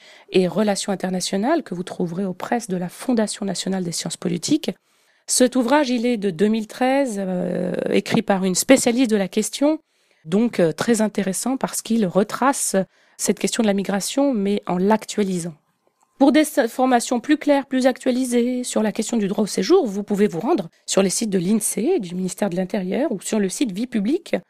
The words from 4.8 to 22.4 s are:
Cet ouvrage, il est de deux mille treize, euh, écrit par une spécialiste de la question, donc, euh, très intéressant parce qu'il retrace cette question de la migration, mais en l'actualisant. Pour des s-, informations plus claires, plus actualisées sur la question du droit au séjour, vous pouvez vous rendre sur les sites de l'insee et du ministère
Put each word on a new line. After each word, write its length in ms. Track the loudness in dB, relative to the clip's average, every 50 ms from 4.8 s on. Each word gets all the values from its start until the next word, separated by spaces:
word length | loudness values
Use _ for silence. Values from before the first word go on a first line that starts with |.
| _ _ _ _ _ _ _ _ -6
Cet 280 | -2 2 2 2 4 2
ouvrage, 360 | 0 0 2 2 2 2 0
il 160 | -2 0 0
est 100 | 0 -2
de 140 | 0 -2 -4
deux 180 | 0 2 2 2
mille 180 | 2 0 -2
treize, 480 | -6 -4 -2 0 2 2 2 0 -2 -4 -4
euh, 520 | -4 -4 -2 -2 -2 -2 -2 -2 -2 -2 -4 -4 -2 0
écrit 300 | 0 0 0 2 -2 0
par 220 | 2 2 0 2
une 140 | 2 0 0
spécialiste 560 | 0 4 6 6 6 6 2 2 2 2 2
de 40 | 2
la 120 | 0 0 -2
question, 500 | -2 -4 -4 -4 -2 0 2 2 2 0 _ _ _ _ _ _ _ _ -6
donc, 340 | 0 2 2 2 2 2 2
euh, 140 | 2 2
très 300 | 2 0 0 2 2 2
intéressant 540 | 2 0 0 -2 -2 -2 -4 -4 -2 -2 -2
parce 260 | -2 -4 -4 -6 -6
qu'il 220 | -4 -2 0 0 2
retrace 680 | 2 2 2 0 0 -2 0 0 0 2 0 -2 -2 0 -2 -2 -2 _ _ _ _ _
cette 220 | -6 -2 -2 -2 0
question 240 | 0 -4 0 0
de 60 | 0 2
la 60 | 2
migration, 600 | 0 0 0 -2 -2 -2 -2 0 2 2 2 2
mais 260 | 0 0 0 0 -2 -2
en 100 | -2 0
l'actualisant. 800 | 2 4 2 2 2 0 -4 -2 -2 -2 0 -2 -4 -4 -6 -12 _ _ _ _ _ _ _ _ _ _ _ _ 4
Pour 140 | 4 6
des 80 | 6 6
s-, 180 | 4 4 2 0
informations 600 | 0 0 0 0 2 4 4 2 2 0 -2 -2
plus 160 | 2 0 0
claires, 300 | 2 4 2 2 2 2
plus 200 | 0 0 2 2
actualisées 760 | 2 2 2 0 0 0 0 0 0 2 2 2 2 0 -4 -4
sur 180 | -2 -2 0
la 80 | 0 0
question 280 | -2 -2 -4 -2 0 0
du 100 | 0 0
droit 160 | 0 0 -2
au 20 |
séjour, 400 | -2 -2 -2 2 4 4 4 4
vous 160 | 2 -4 -4
pouvez 240 | -4 -2 2 2 2
vous 140 | 2 0 -2
rendre 280 | 0 0 0 0 -2 -6 _ _ -8
sur 160 | -2 2 2
les 100 | 2 2
sites 200 | 0 -2 -2 -2
de 80 | 0 0
l'insee 540 | 0 2 0 0 0 -2 -4 -2 0 0 0
et 60 | 0
du 160 | -2 -4 -6
ministère 340 | -4 -4 -4 -4 -2